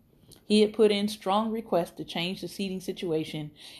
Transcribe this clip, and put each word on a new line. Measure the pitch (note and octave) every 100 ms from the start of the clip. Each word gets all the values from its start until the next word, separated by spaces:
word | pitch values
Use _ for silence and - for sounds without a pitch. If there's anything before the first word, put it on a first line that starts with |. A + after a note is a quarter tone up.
| _ _ _ - -
He | G#3+
had | G#3
put | G#3+ G#3+
in | G3+ G#3
strong | - F#3+ G3 A3+
requests | A3+ A3 F3 F3 -
to |
change | D#3 F3 F3 G3
the | F3
seating | - G3 F#3
situation | F3+ F#3+ F#3 D#3+ D#3 D#3 D3+ - - -